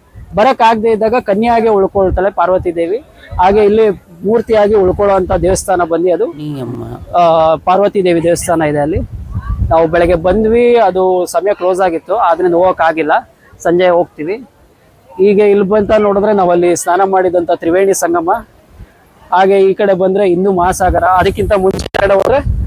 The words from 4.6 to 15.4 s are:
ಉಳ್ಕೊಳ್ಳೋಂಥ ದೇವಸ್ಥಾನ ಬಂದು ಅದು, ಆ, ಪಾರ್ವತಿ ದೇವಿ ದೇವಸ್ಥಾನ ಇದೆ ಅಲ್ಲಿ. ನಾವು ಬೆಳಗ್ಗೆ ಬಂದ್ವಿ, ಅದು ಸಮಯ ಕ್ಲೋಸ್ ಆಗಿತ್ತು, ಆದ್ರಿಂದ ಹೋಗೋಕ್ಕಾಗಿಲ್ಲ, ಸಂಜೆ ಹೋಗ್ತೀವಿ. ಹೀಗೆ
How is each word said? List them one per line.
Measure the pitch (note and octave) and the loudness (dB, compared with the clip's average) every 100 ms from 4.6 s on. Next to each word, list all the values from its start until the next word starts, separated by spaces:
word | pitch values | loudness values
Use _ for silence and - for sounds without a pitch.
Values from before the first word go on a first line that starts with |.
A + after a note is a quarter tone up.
| G#3 | 2
ಉಳ್ಕೊಳ್ಳೋಂಥ | G#3+ F#3 F#3 G3+ G3 F3+ | 2 2 0 0 0 0
ದೇವಸ್ಥಾನ | F#3 E3+ F#3 - F3+ | -2 0 -2 -2 -2
ಬಂದು | E3+ E3 F3+ | 0 0 0
ಅದು, | E3+ A3+ D3 D3+ C#3+ A#2+ A#2 A2+ A#2+ - F3 | 0 -2 -6 -10 -8 -10 -10 -12 -14 -6 0
ಆ, | E3+ D#3+ D#3+ | 2 2 2
ಪಾರ್ವತಿ | D#3 F3+ F#3+ G3+ G#3 | 0 0 0 0 0
ದೇವಿ | F#3 E3+ | 0 0
ದೇವಸ್ಥಾನ | E3+ F3 - E3 | 0 -2 -2 -2
ಇದೆ | D#3 D3 | -2 -2
ಅಲ್ಲಿ. | D3 F#3+ - - - - - - - | -2 -4 -6 -12 -12 -10 -6 -4 0
ನಾವು | E3 E3 | 2 2
ಬೆಳಗ್ಗೆ | E3+ E3+ | 0 0
ಬಂದ್ವಿ, | F3 F3+ G3+ A3 A#3 A#3+ A#3+ | 0 0 0 2 2 2 2
ಅದು | G3 F#3 F#3 F#3 F3 | 2 0 0 0 -2
ಸಮಯ | E3+ F#3+ | -4 -2
ಕ್ಲೋಸ್ | G3+ F3+ F3+ | -2 -2 0
ಆಗಿತ್ತು, | F#3+ E3 - G#3+ | -2 -2 -4 -2
ಆದ್ರಿಂದ | F#3 E3 F#3 | 0 0 0
ಹೋಗೋಕ್ಕಾಗಿಲ್ಲ, | E3+ F#3 F#3 E3 D#3+ D3+ G3+ - _ _ - | 2 0 0 -2 -2 0 -2 -4 _ _ -8
ಸಂಜೆ | F3+ F3 F3+ | -2 2 2
ಹೋಗ್ತೀವಿ. | F3 E3+ - D#3 A3 B3 _ _ _ _ _ _ - | 2 0 -6 -10 -10 -12 _ _ _ _ _ _ 0
ಹೀಗೆ | G3 G3 | 2 4